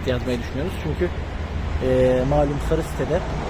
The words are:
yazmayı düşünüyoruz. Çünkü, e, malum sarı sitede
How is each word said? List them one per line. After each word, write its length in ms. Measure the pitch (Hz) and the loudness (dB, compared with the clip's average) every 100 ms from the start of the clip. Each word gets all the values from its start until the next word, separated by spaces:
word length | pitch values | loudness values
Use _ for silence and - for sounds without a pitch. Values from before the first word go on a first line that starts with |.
| - | 0
yazmayı 320 | 123 123 123 | 0 0 -2
düşünüyoruz. 340 | - 127 175 - | -2 -4 -4 -4
Çünkü, 260 | 160 143 180 - - - - - - - 127 | -4 0 -2 -2 -4 -6 -4 -4 -2 0 2
e, 360 | 131 127 127 131 | 4 4 4 4
malum 280 | 147 143 143 - | 4 4 0 0
sarı 140 | 160 | 0
sitede 360 | 160 - 131 170 - - | 0 -4 0 0 -2 -4